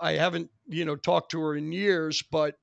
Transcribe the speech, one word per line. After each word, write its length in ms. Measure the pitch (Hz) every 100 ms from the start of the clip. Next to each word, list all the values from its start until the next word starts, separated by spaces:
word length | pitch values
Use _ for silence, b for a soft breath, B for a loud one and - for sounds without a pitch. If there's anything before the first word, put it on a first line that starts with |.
I 120 | 165
haven't, 380 | 78 170 170 165 _ -
you 180 | 165 165
know, 100 | 147
talked 340 | - 175 -
to 100 | 165
her 140 | 156 147
in 160 | 156
years, 500 | 175 202 180 160 147 -
but, 260 | 160 151 -